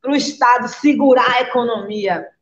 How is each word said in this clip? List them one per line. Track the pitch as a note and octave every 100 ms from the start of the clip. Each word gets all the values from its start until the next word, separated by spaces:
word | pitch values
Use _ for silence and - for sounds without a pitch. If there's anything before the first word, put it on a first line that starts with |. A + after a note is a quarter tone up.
pro | B3+ C#4+
Estado | - - A#3+ B3 -
segurar | - D4 B3+ C#4 B3+ A#3
a | B3
economia | B3 B3 A#3 G#3+ G3+ G#3+ G3 E3+ D#3+ _